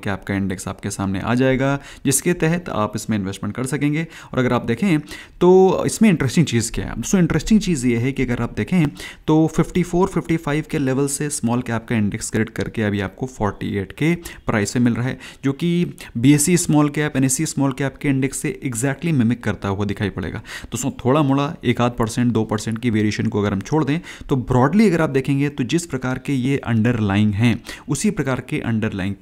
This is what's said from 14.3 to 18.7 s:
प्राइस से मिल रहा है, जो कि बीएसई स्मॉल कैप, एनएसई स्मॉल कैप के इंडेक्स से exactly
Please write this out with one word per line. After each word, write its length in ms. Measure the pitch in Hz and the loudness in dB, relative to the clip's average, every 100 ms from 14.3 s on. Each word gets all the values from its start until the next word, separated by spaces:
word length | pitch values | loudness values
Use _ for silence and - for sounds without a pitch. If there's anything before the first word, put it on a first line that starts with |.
| - - | -10 -4
प्राइस 240 | 113 101 | -2 0
से 100 | 139 | 2
मिल 140 | 120 | 2
रहा 120 | 110 123 | 2 -4
है, 120 | 131 - - | -6 -12 -6
जो 80 | 131 | -4
कि 420 | 139 170 175 170 - - 123 | -2 0 0 -2 -4 -10 2
बीएसई 380 | 127 147 147 170 | 4 6 4 2
स्मॉल 320 | - 147 147 | 4 4 4
कैप, 260 | 147 151 135 | 0 -2 0
एनएसई 300 | 135 - 156 | 0 0 -2
स्मॉल 260 | - 139 | 0 -2
कैप 240 | 131 139 - | 0 -4 -2
के 120 | 147 | -2
इंडेक्स 300 | 135 135 - | 0 0 -2
से 200 | 156 - | -6 -6
exactly 460 | 143 | -6